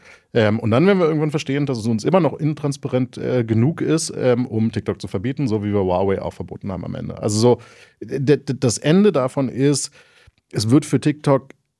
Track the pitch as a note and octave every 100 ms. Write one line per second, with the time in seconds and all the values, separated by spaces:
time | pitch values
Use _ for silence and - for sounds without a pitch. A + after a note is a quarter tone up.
0 | - - _ A#2+ G#2+ A2 A2+ A#2 F#3 F#3+
1 | D#3+ D#3 D3+ D3 - C#3 C#3+ A#2+ G#2+ A2+
2 | C#3+ F#3 D3+ - D3+ D3 D3 C#3 C3+ B2+
3 | B2+ - A#2+ B2+ A2+ A2 B2+ E3 B2+ D#3+
4 | D#3+ - B2+ A#2+ B2 A2 A2+ G#2 - G2
5 | - G2 A2 C#3+ C3+ G#2+ G#2 G2+ F#2 F2+
6 | G2 F#2+ F2 - F2+ - G2+ F2+ E2 F2
7 | E2+ F2 A2 G#2+ A#2+ A#2 - - - -
8 | G#2+ C3 C3+ C#3+ - B2+ B2+ - D3 F3+
9 | G#3 D3+ B2+ - C3 G#2+ C#3 C#3 - _
10 | _ _ _ _ _ - G#2+ C#3+ D3+ C3+
11 | D#3 D3 D3 C3+ - - _